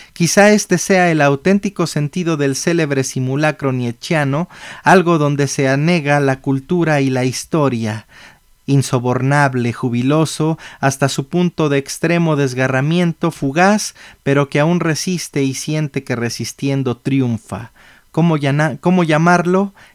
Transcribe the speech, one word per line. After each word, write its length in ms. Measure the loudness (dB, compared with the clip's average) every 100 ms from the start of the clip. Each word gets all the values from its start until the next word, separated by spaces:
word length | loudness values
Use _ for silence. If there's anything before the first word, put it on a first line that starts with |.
| -12
Quizá 380 | -4 0 4 6
este 260 | 4 2 -2
sea 320 | 2 2 4
el 120 | 4
auténtico 680 | 2 2 2 0 0 -4 -4
sentido 500 | -2 -4 -4 -2 0
del 180 | 0 -2
célebre 480 | -2 0 0 0
simulacro 680 | -2 -2 -2 0 0 -2 -2
nietzscheano, 760 | -2 -4 -6 -2 -2 0 -2 -4 -10 -18 -2
algo 340 | 4 4 4 2
donde 300 | 2 0 -2
se 200 | 0 0
anega 500 | 2 2 0 2 0
la 220 | 2 -2
cultura 600 | -2 -2 -2 0 0 0
y 80 | 0
la 160 | 0 -2
historia. 800 | -4 -4 0 0 0 -4 -6 -12 -20 -20 -20 _ _ -2
Insobornable, 1080 | -2 0 -2 -2 -2 0 0 0 0 -4
jubiloso, 840 | -4 -4 -2 0 0 0 -2 -4 -4 -8 -4
hasta 300 | -2 0 -2
su 180 | -2 -4
punto 420 | 0 0 0 0
de 100 | 0
extremo 560 | -4 -4 -2 0 2 2
desgarramiento, 960 | 0 0 -2 0 0 0 0 0 -4
fugaz, 640 | -2 -4 2 2 2 -2 -14 -20 -8
pero 280 | 0 0 0
que 100 | 0
aún 220 | 2 0
resiste 600 | 0 -2 -4 -6 -4 -4
y 140 | -2 -4
siente 480 | -4 -4 -4 -6
que 120 | -6 -4
resistiendo 840 | -4 -6 -10 -6 -4 -2 -2 -4
triunfa. 720 | -2 0 0 -2 -6 -12 -12 _ -20 -20 _
¿Cómo 260 | 0 2 2
llana-, 400 | 0 0 0 -2
cómo 240 | 0 2
llamarlo? 720 | 2 2 4 2 2 0 -2 -6 -20